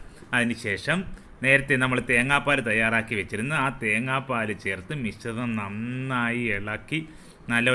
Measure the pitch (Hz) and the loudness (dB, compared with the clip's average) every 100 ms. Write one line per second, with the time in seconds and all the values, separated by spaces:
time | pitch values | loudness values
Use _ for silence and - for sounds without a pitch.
0 | - - - 123 120 113 110 95 - 170 | -14 -18 -2 0 0 -2 -4 -2 0 -2
1 | 190 - - - 131 139 135 131 127 123 | -2 -10 -16 -2 4 4 4 2 2 2
2 | 104 120 127 143 143 143 113 107 113 113 | 4 4 4 2 4 2 2 2 4 2
3 | 110 110 87 101 123 151 135 135 113 107 | 0 -2 -4 -4 -2 0 -2 -2 0 0
4 | 131 135 135 120 107 95 98 95 92 151 | 0 -2 -2 -2 -2 -4 -4 -6 -6 -6
5 | 117 - 120 113 123 110 98 104 117 127 | -6 -6 -6 -4 -4 -4 -4 -6 -6 -6
6 | 131 127 117 120 120 101 104 107 - 156 | -4 -2 0 0 -2 -2 -4 -8 -4 -6
7 | 156 - - - - 117 120 | -6 -14 -20 -14 -2 2 4